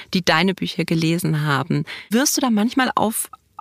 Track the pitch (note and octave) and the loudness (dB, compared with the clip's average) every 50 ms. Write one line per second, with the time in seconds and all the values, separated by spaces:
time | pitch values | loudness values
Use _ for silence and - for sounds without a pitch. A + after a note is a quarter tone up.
0 | - - - F#3 E3+ - D#3+ D#3+ F3 G3 F#3 - E3+ E3+ - - E3 - E3+ E3 | -12 -4 -4 -2 2 4 4 4 4 2 0 -2 -4 -6 -4 -4 -2 -2 0 0
1 | D#3+ D#3+ E3 F3 - D#3 D#3 D3+ D3+ D3+ C#3+ C3 C3+ - C#3+ D3 D#3+ - - - | 2 2 0 0 0 0 0 0 0 0 0 0 0 0 -2 -2 -2 -4 -10 -16
2 | - - G3 A#3 C#4+ D#4 - - C#4+ B3+ A3+ G3+ G#3 B3 - C4+ B3+ A#3+ - - | -10 -2 0 0 2 2 0 0 0 2 2 2 2 2 2 2 0 2 2 2
3 | - G#3+ A3+ - - - - - _ _ _ - | 0 0 0 -4 -6 -8 -10 -20 _ _ _ -2